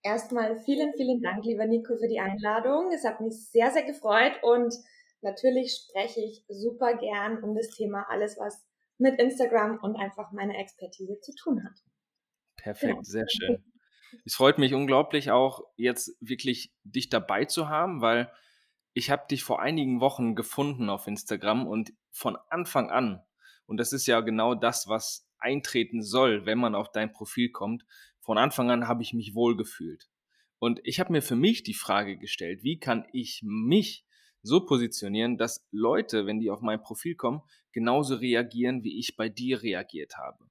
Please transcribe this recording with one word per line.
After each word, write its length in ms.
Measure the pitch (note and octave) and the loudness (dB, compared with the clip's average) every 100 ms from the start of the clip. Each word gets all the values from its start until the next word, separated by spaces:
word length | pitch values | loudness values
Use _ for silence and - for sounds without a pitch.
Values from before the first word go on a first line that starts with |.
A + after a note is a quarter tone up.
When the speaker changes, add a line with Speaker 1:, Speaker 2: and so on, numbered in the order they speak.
Speaker 1:
Erstmal 540 | G3+ A3+ - A#3+ A3 A3+ - | 0 -2 -2 -2 0 -2 0
vielen, 260 | C#4+ D4 D4 | 0 0 0
vielen 240 | B3+ B3 | 0 2
Dank, 240 | F3+ G3 A3+ | 0 -2 -2
lieber 200 | G#3 A3 | 0 2
Nico, 300 | A#3 - A3+ | 2 0 -2
für 140 | A3+ | 0
die 100 | A3 | 0
Einladung. 720 | G3 G3+ G#3 A3 B3 D4 F#4 | -2 -2 0 0 2 2 0
Es 120 | E4 A#3 | 0 -2
hat 160 | G#3+ | -2
mich 280 | A3 - - | -6 -6 2
sehr, 220 | A3+ A#3+ | 6 6
sehr 140 | D#4 - | 4 0
gefreut. 480 | C#4+ A3 G#3+ C4+ - | -4 4 6 4 4
Und 320 | A#3 A#3+ A#3+ A#3 - _ _ _ | 4 4 4 -2 -16 _ _ _
natürlich 600 | G3+ G3 B3+ B3+ B3 - | -8 2 2 4 0 -6
spreche 380 | - F#3+ A3+ A#3 | -6 -4 -4 -4
ich 240 | G#3+ - - | -6 -10 -14
super 480 | G3 A3+ A#3+ A#3+ A3+ | -4 -4 0 0 2
gern 440 | G#3 G3+ G#3 A3+ | -2 -2 -4 -4
um 140 | G#3 G#3+ | -4 -4
das 140 | A3 | -4
Thema 360 | - G#3 G3+ G#3 | -4 -4 -4 -4
alles, 280 | A3 G#3 - | -2 -2 -4
was 300 | G#3 - _ _ _ _ | -10 -10 _ _ _ _
mit 200 | C4 C4 | 4 6
Instagram 640 | B3 C4+ A#3+ A#3 G#3+ A3+ | 2 4 4 4 2 -2
und 140 | G3 G#3+ | -4 -4
einfach 380 | G3 G#3 G#3 | -6 -6 -12
meiner 260 | G3+ G3+ G3+ | -6 -6 -6
Expertise 640 | G3 _ F#3 - F#3+ G3+ | -10 _ -18 -12 -12 -12
zu 120 | - C#4 | -14 -8
tun 220 | E4+ A3 | -2 -2
hat. 140 | F#3 - _ _ _ _ _ _ _ - | -4 -16 _ _ _ _ _ _ _ -14
Speaker 2:
Perfekt, 340 | - - C#4+ - | -10 -2 -2 -2
Speaker 1:
Genau. 80 | |
Speaker 2:
sehr 260 | G#3 G#3 G#3+ | -4 -6 -2
schön. 340 | - - A#3+ _ _ _ _ - - - | -2 0 -2 _ _ _ _ -20 -20 -10
Es 100 | - | 4
freut 220 | C3 D3+ | 6 6
mich 160 | C3 | 4
unglaublich 580 | C3+ C#3 C3+ D3 D3+ C3+ | 2 4 4 4 0 4
auch, 340 | B2 C3 - - - | 4 4 0 -18 -2
jetzt 400 | B2 A#2+ - - | 0 0 -8 -10
wirklich 520 | A#2 B2+ C3 A#2+ - _ G#2 | -8 -4 -2 -4 -6 _ -8
dich 240 | B2 - | -6 0
dabei 340 | A#2 - G2+ | -2 0 -2
zu 240 | C#3 - D3+ | 0 -2 0
haben, 320 | D3+ F3+ D#3+ | 0 0 2
weil 320 | A2+ A#2 A#2+ - _ _ _ _ _ | 4 4 0 -8 _ _ _ _ _
ich 180 | - C3 | -6 0
habe 160 | C#3 - | -2 0
dich 140 | C#3 | -6
vor 180 | - - | -2 -2
einigen 380 | B2+ D#3+ C3 B2 | 0 0 0 4
Wochen 340 | C3+ C3+ A#2 | 2 2 0
gefunden 560 | A2 A#2 - C#3+ C3 G#2+ | 0 -4 -2 -2 -2 -2
auf 180 | G2 - | -4 -6
Instagram 600 | G#2 - G#2 G2+ A2+ B2 | -8 -6 -2 0 0 0
und 240 | A2 A2 _ _ | -4 -6 _ _
von 280 | - B2 - _ | -6 -6 -6 _
Anfang 400 | E3 F3 C#3 A2+ | -6 -2 -2 0
an, 320 | A2+ A#2+ F2+ _ _ - _ _ | 0 0 -6 _ _ -20 _ _
und 100 | G#2+ | -4
das 160 | A#2 | -2
ist 160 | C#3 C3 | -2 2
ja 140 | A#2 | 2
genau 340 | A2 A2 A2+ A#2 | 2 0 2 2
das, 320 | A#2 A#2+ F#2+ | 0 0 -2
was 400 | A2 - - _ _ | -4 -4 -12 _ _
eintreten 640 | A2+ C#3 - B2+ A2+ A#2 | -4 -2 -2 -2 -2 -4
soll, 440 | G#2 B2 C3 G#2 F#2+ | 0 4 4 4 0
wenn 120 | A2+ | 0
man 160 | A#2+ | 2
auf 160 | G2+ G#2+ | 0 -2
dein 220 | G#2+ G#2+ | -4 -4
Profil 400 | - G#2+ - A#2+ | -6 -8 -2 -2
kommt, 340 | - G2+ A#2 _ - - _ | -2 -6 -6 _ -20 -20 _
von 160 | - G#2+ | -2 2
Anfang 340 | C3 - B2 | 2 2 2
an 160 | A#2+ A#2 | 2 2
habe 160 | A#2 | -2
ich 100 | A2+ | -2
mich 220 | A#2 G#2 G#2 | -6 -4 2
wohlgefühlt. 720 | A#2+ G#2+ A2 - E2 D#2+ - _ _ _ _ _ | 2 2 -4 -8 -12 -12 -20 _ _ _ _ _
Und 220 | A#2+ A#2+ - | -2 0 -4
ich 160 | - | -4
habe 100 | F#3 | 0
mir 100 | D#3+ | 0
für 140 | - A#2+ | 0 2
mich 280 | F3+ A#3 | 4 2
die 100 | - | -4
Frage 440 | G#2 - G2+ G2+ F#2+ | -8 -2 0 0 -8
gestellt, 460 | - - F2 F#2+ | -8 -8 -6 -6
wie 160 | A#2+ D#3+ | -4 -4
kann 260 | - A2+ - | -2 -2 -2
ich 300 | B2+ A#2 - | -8 -8 -10
mich 640 | G#2+ G#2+ A#2 G3 - - _ _ _ _ | -6 -2 4 4 4 -8 _ _ _ _
so 240 | G#2+ D#3+ F#3 | 2 2 4
positionieren, 720 | C3 A#2+ - G2+ G#2+ A#2 A#2+ | 0 0 -4 -4 -2 0 0
dass 300 | A#2 - _ | -2 -4 _
Leute, 560 | G#2 A2+ E3+ - A2+ G2+ | 0 2 2 0 -2 0
wenn 140 | G#2+ | -2
die 100 | A2 | -2
auf 120 | G#2 | -2
mein 200 | A2+ G#2+ | -4 -4
Profil 340 | - A2 E3+ E3 | -6 -10 -8 -4
kommen, 260 | A#2+ D3 _ _ _ | -2 -4 _ _ _
genauso 420 | A#2 A#2 C3+ C#3 B2+ | -2 2 2 2 -2
reagieren, 680 | B2 A#2 A#2+ A#2 B2 C3 G#2+ | 2 2 0 -2 -2 -2 -6
wie 140 | A2 | -6
ich 180 | A#2+ - | -8 -4
bei 100 | A2 | -6
dir 360 | G#2 B2 B2+ | -4 -4 -2
reagiert 520 | A2+ F#2 - D#2 D2 - | -2 -4 -6 -12 -12 -12
habe. 280 | C2 _ A1+ | -14 _ _